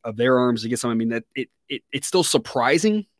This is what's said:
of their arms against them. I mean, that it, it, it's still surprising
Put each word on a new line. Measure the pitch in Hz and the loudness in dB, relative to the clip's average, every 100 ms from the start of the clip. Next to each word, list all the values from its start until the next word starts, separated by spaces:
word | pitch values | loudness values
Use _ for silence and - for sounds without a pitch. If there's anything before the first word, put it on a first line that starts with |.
of | 117 107 | -8 -2
their | 123 127 | 2 4
arms | 123 113 113 | 4 0 -4
against | 120 | -4
them. | 120 | -2
I | 113 | -2
mean, | 113 | -2
that | 117 - 139 | -4 -8 -10
it, | 123 _ - | -12 _ -14
it, | 139 - | -14 -8
it's | 135 - | -8 0
still | 185 | 0
surprising | - 131 - 131 120 160 214 214 - | 2 0 0 0 2 2 2 0 -4